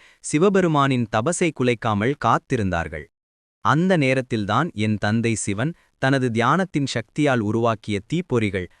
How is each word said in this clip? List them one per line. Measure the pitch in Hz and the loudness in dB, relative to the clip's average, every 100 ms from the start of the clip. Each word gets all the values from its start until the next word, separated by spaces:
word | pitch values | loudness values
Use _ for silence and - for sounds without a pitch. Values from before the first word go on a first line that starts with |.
| - _ - | -8 _ -4
சிவபெருமானின் | 151 202 190 175 151 139 127 113 | 2 4 4 2 2 2 2 0
தபசை | 110 127 180 175 | -2 -2 0 -2
குலைக்காமல் | - 123 120 117 104 113 147 | 0 0 0 0 0 0 0
காத்திருந்தார்கள். | 117 143 - 127 98 85 82 78 73 _ _ _ _ _ 101 | 0 0 0 -2 0 -2 -4 -10 -14 _ _ _ _ _ 0
அந்த | 139 185 180 | 2 2 2
நேரத்தில்தான் | 131 131 123 113 98 113 165 | 2 0 -2 -4 0 0 -2
என் | 104 107 104 | -2 -2 0
தந்தை | 104 113 117 110 | 0 0 0 -2
சிவன் | - 98 143 170 _ - | -4 -4 -4 -6 _ -4
தனது | 135 139 127 | 0 2 0
தியானத்தின் | 113 117 170 185 156 135 | 0 2 2 0 -2 -2
சக்தியால் | 120 - - 147 123 | -4 -6 -2 0 2
உருவாக்கிய | 104 113 117 110 - 101 - | 0 0 0 -2 -4 -6 -4
தீப்பொறிகள் | 160 180 123 104 92 87 _ | -4 -2 0 0 -4 -8 _